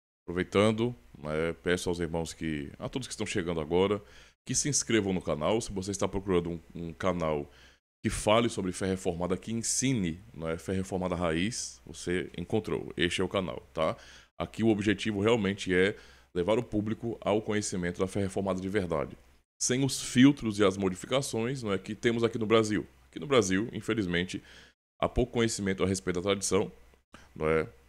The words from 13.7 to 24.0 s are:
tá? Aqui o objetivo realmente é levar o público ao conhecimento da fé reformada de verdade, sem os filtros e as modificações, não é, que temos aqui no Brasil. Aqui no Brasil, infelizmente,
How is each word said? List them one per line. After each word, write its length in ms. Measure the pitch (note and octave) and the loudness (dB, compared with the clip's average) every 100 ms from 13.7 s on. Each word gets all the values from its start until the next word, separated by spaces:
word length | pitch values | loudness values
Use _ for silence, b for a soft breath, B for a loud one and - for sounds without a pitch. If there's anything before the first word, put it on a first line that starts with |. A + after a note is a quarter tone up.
tá? 240 | - D#2+ A#2 B B B - | -2 -2 -2 B B B -10
Aqui 240 | E2 - | -8 0
o 60 | A2+ | 2
objetivo 500 | G2+ G2 G2 A2 G2+ | 2 2 0 -2 0
realmente 540 | G#2 A#2+ F#2+ G2 - | 2 2 0 -2 0
é 240 | F2+ F#2+ A2+ B B B | 2 2 0 B B B
levar 240 | F2 F2 A2+ | -4 0 0
o 40 | |
público 540 | - G#2+ G#2+ A2 A#2 - | 0 -2 -2 -4 -6 -4
ao 220 | F#2+ G#2 | 0 0
conhecimento 580 | A2 G#2 G#2 G2 F2 F2 | 2 -2 -2 -2 -4 -2
da 80 | F#2 | -2
fé 140 | G#2 | 0
reformada 400 | G2 G#2 G2 F#2 | -2 -2 -2 -2
de 80 | F#2+ | -2
verdade, 480 | G#2 F2+ D#2+ C2 - - - _ - | -2 0 -2 -4 -8 -20 -20 _ -6
sem 220 | - B2 | 0 2
os 180 | C#3 - | 0 -2
filtros 580 | - B2+ C3+ C#3+ A2+ G2+ | 0 8 8 8 -2 4
e 40 | |
as 140 | G2+ F#2+ | 4 4
modificações, 840 | F#2+ F2+ - B2+ C3+ A2+ A2+ C#3 | 0 -2 -2 -2 -2 -4 -4 -4
não 120 | A2 | -2
é, 40 | F#2+ | -4
que 180 | F#2+ G#2+ | -4 0
temos 280 | A#2+ A#2 | 2 2
aqui 140 | A2+ A#2 | 0 0
no 80 | G#2+ | 4
Brasil. 420 | A2+ G#2+ G2+ B1 - - | 4 4 0 -2 -12 -16
Aqui 120 | - | -10
no 80 | D3 | 2
Brasil, 400 | C3 F#2+ F#2+ A#2 | 4 4 2 0
infelizmente, 680 | - - A2 | -6 -4 -2